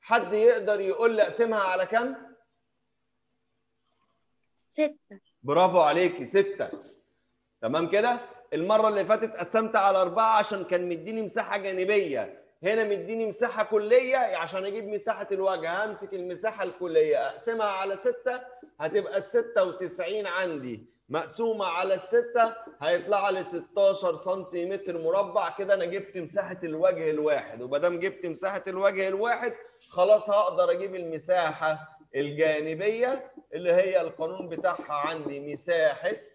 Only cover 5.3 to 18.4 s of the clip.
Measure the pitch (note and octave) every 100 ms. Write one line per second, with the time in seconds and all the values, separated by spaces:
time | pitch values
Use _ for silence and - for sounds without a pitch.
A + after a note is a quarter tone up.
5.3 | _ B2 D3+ F3+ F3 D#3 D#3+ F3+ F3 B2
6.3 | G3 G3 - G#2+ - - - _ _ _
7.3 | _ _ _ A#2 D3+ E3+ G3 A#3 A#3+ -
8.3 | - - D3 F3 G#3+ A3 G#3 F3+ G#3+ A3
9.3 | A3 F3 A3 A3 A3 G3 F#3+ F#3 F#3 A3
10.3 | A3 G#3 G3+ F3 F3+ F3+ E3+ D#3+ A3 G#3+
11.3 | G#3+ G3+ G3+ G3 F#3 F#3 G#3 F3 C3 G2
12.3 | - _ _ F3 A3 G#3+ G3+ E3+ A3+ A3
13.3 | - A#3 G#3 G#3+ G#3 G#3 B3 B3+ C4 A3+
14.3 | F#3 E3 F#3+ G3 G#3 G3+ G#3 G#3 G3+ G3+
15.3 | G3 F#3+ F#3 D#3+ F3 G#3+ G3+ G3 F#3+ F3+
16.3 | F3 G#3 G#3+ F#3 E3+ F3+ D#3+ D#3+ C#3 C3
17.3 | - - A3+ G#3 F#3+ G3 G3 B3+ A#3+ -
18.3 | B3+